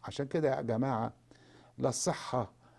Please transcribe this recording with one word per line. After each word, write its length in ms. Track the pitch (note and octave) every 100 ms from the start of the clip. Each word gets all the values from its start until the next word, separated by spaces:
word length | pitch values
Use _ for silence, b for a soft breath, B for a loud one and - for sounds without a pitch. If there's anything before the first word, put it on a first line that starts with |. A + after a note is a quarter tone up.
عشان 220 | - - C#3
كده 300 | E3+ D3 C3+
يا 60 |
جماعه، 500 | A#2+ A2+ C3+ A#2 A#2 - - b b b b -
لا 100 | C3
الصحه 640 | A#2+ - D#3+ - C3 A2 - b